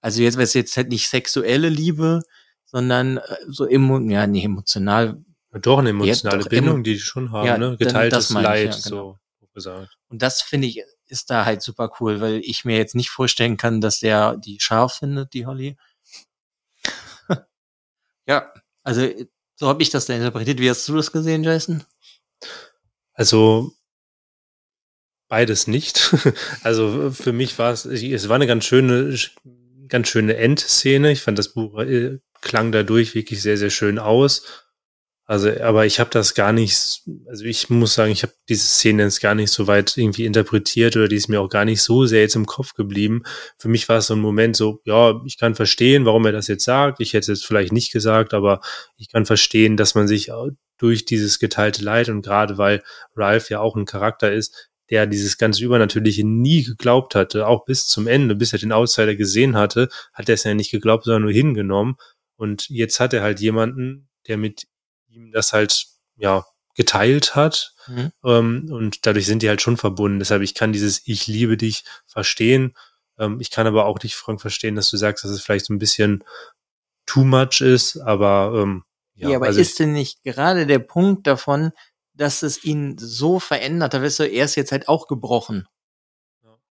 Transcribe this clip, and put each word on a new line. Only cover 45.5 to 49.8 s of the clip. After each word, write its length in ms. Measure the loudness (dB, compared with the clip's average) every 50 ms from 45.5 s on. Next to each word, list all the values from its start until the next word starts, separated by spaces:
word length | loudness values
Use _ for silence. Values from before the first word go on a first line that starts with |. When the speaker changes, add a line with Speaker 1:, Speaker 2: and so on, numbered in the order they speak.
| 0
Speaker 2:
verstehen, 500 | 0 0 0 0 2 4 4 6 6 4
warum 220 | 4 4 4 4
er 60 | 2 0
das 160 | 0 -2 -4
jetzt 160 | -4 -2 0
sagt. 340 | 0 2 2 2 0 0 -4
Ich 120 | -8 -2 -2
hätte 80 | -2 0 0 -4
es 60 | -6
jetzt 60 | -4
vielleicht 260 | 0 0 0 2 2 0
nicht 200 | -2 -2 -2 -4
gesagt, 420 | -2 0 2 2 2 2 2 0
aber 260 | 0 2 2 2 2 -2 -12 -14 -14 -16 _ _
ich 120 | _ -20 -4
kann 160 | _ -2 2
verstehen, 520 | 2 2 2 2 2 4 4 4 4 4
dass 180 | 2